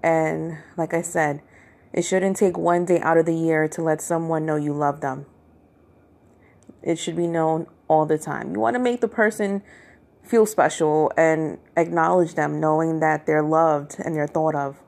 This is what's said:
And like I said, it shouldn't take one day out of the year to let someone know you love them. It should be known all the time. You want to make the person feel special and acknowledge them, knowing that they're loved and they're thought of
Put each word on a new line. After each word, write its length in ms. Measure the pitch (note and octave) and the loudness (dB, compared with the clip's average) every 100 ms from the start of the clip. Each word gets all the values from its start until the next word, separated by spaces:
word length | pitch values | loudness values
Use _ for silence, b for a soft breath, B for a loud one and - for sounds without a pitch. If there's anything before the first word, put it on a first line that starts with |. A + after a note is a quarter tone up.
And 580 | E3 D#3+ D#3+ D#3+ D#3+ D#3+ B - | 2 2 0 -2 -6 -10 B -6
like 160 | E3 | -2
I 80 | E3 | -2
said, 400 | E3+ F3 D3+ C#3+ b b b b b | -2 0 0 -2 b b b b b
it 120 | - | -6
shouldn't 340 | F3 F#3 F#3+ F#3 | 0 0 0 2
take 200 | G3 E3+ | 0 2
one 280 | E3+ F3 F3 | 0 2 2
day 140 | F3 | 0
out 160 | - E3 | 2 2
of 80 | D#3+ | 2
the 100 | E3 | 0
year 320 | E3 D#3 D#3 | 0 2 0
to 120 | - | -2
let 200 | D#3+ D#3 | -2 -2
someone 440 | - E3+ E3 D#3+ D#3 | -2 -4 -2 -2 -2
know 100 | D3+ | -2
you 160 | D3 | -2
love 300 | D3 D3 C#3+ | -2 -2 -2
them. 240 | C#3 C3+ C#3+ _ _ _ _ _ _ _ _ _ _ b b b b - | -6 -8 -12 _ _ _ _ _ _ _ _ _ _ b b b b -12
It 160 | - E3 | -6 -4
should 200 | - E3 | -4 -4
be 100 | E3+ | -2
known 400 | E3 D#3+ D#3+ E3 _ _ | 0 0 0 -4 _ _
all 160 | D#3 D#3 | 2 4
the 120 | D#3 | 0
time. 360 | D#3 C#3+ C#3 | -2 -8 -6
You 60 | F#3 | -2
want 160 | A3 B3 | 0 0
to 40 | |
make 220 | B3 A#3+ | -2 0
the 60 | A#3 | -4
person 560 | A3 G#3+ A3 G3+ G3+ B B B B B _ | 0 0 0 -4 -4 B B B B B _
feel 220 | - A#3 G#3+ | 0 2 2
special 680 | - D3+ - D#3 D3+ D3+ - | 4 2 2 0 2 2 2
and 400 | D#3+ D#3+ D#3 - _ - | 2 2 -2 -8 _ -2
acknowledge 600 | E3+ E3+ E3 F3+ E3 E3 | 0 2 2 2 2 0
them, 240 | D3 D3+ | -2 0
knowing 380 | D#3 D#3 D#3+ D#3+ | 0 2 2 0
that 260 | D#3 D3+ D#3 | 0 0 0
they're 180 | D#3 | 0
loved 560 | D3+ D#3+ E3 D3 D3 - | 2 4 4 2 -4 -10
and 160 | D#3 D#3 | -6 -4
they're 120 | D3 | -2
thought 280 | E3 D#3 D3+ | -2 -2 -2
of 220 | C#3 C#3 | -6 -10